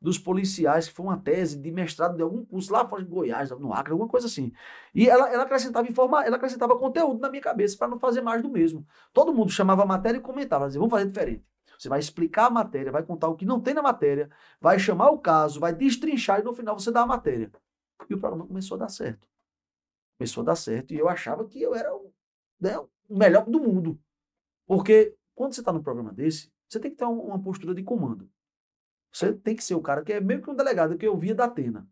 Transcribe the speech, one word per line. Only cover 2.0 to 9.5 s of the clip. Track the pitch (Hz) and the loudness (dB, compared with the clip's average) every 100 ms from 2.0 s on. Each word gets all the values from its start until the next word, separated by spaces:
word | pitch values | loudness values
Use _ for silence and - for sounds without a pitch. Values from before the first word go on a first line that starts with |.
| 175 165 | -2 0
de | |
algum | 165 226 | -2 -4
curso | - 185 190 | -8 -8 -2
lá | 233 233 | 0 0
fora | 202 | -6
de | 185 | -8
Goiás, | 180 127 110 139 | -4 -4 -4 -6
no | 127 135 | -8 -6
Acre, | 107 139 | -4 -2
alguma | 165 226 | -4 0
coisa | 247 233 | 0 0
assim. | - 123 - - - - | -4 -8 -10 -20 -20 -6
E | - 247 | 4 8
ela, | 247 269 | 8 6
ela | 247 | 2
acrescentava | 269 269 240 233 240 | 0 0 0 -2 0
informa-, | 240 262 302 | 2 4 4
ela | 226 254 | 2 0
acrescentava | 262 254 240 247 | -2 -2 2 2
conteúdo | 262 269 311 226 | 2 2 0 0
na | 269 | -6
minha | 277 | -4
cabeça | 247 226 202 196 | -4 0 0 0
pra | 233 | -6
não | 240 | 0
fazer | 254 240 | 0 0
mais | 233 233 | 0 -2
do | 277 | -2
mesmo. | 214 165 156 - _ _ | 2 2 0 -12 _ _
Todo | 247 320 | 4 4
mundo | 240 196 | 4 2